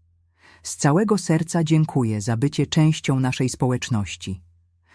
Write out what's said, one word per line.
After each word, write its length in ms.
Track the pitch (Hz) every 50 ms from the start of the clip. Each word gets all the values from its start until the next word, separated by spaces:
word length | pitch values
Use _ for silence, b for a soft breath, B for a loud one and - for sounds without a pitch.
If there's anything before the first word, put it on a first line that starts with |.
| _ _ _ _ _ _ b b b b b b b
Z 120 | - -
całego 420 | - - 147 143 175 226 208 214 190
serca 460 | - - 165 160 165 - - 175 165
dziękuję 580 | 151 160 156 156 156 - 143 123 110 107 107
za 160 | 101 117 117 113
bycie 300 | 127 143 147 - 143 -
częścią 520 | - 165 156 156 156 - - - 139 131
naszej 300 | 131 127 131 - 131 123
społeczności. 920 | - - 139 123 127 123 - - 123 107 101 95 - - - - 95 - - _ _ _ _ _ _ _ b b b